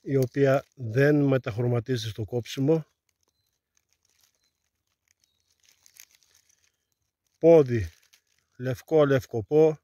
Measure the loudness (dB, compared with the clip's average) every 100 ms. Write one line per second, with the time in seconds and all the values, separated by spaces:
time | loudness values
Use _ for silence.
0 | -4 -2 -2 0 0 0 -4 _ -8 0
1 | 0 2 0 -2 -4 -6 -4 -4 -4 -8
2 | -8 -10 -8 -8 -10 -6 -2 -2 -4 _
3 | _ _ _ _ _ _ _ _ _ _
4 | _ _ _ _ _ _ _ _ _ _
5 | _ _ _ _ _ _ _ _ _ _
6 | -20 _ _ _ _ _ _ _ _ _
7 | _ _ _ _ 6 6 6 -2 -6 _
8 | _ _ _ _ _ _ -10 -10 -2 2
9 | 2 2 -2 -10 -2 2 2 0